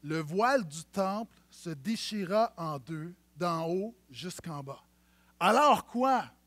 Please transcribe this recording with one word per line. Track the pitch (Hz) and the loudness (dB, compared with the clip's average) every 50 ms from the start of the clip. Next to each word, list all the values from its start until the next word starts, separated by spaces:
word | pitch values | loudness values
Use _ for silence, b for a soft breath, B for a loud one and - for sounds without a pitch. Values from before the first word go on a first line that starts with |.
| - | -6
« | |
Le | 147 156 160 | -4 -4 -4
voile | 160 147 165 196 220 247 277 269 208 | -4 -2 0 2 2 4 4 2 0
du | 156 143 165 160 | -2 -10 -14 -16
temple | _ - 196 190 190 196 214 233 - _ - _ _ | _ -4 -2 -2 -2 -2 -4 -6 -8 _ -20 _ _
se | - - - 175 | -20 -14 -10 -10
déchira | 160 139 131 202 226 208 - - 214 208 196 165 196 214 226 226 - | -10 -6 -4 -4 -4 -4 -4 -6 -6 -6 -4 0 2 2 2 2 -2
en | - 165 160 151 | -8 -6 -6 -6
deux, | 143 120 156 165 156 156 175 180 _ _ _ _ | -8 -8 -8 -8 -8 -8 -10 -12 _ _ _ _
d'en | 143 180 175 170 165 165 165 | -4 -2 -2 -2 -2 -2 -2
haut | 175 190 196 226 233 _ _ _ | -2 -2 -4 -6 -10 _ _ _
jusqu'en | 135 120 143 180 170 - - 175 156 143 | -16 -12 -12 -12 -12 -12 -12 -10 -10 -10
bas. » | 139 135 135 - _ _ b b b b b b b b b b | -10 -12 -14 -16 _ _ b b b b b b b b b b
Alors | 170 190 214 254 294 294 240 - - | 4 4 6 8 8 8 6 6 2
quoi ? | - - 240 254 269 262 240 165 123 - _ _ | -6 -2 0 2 4 2 2 0 -4 -14 _ _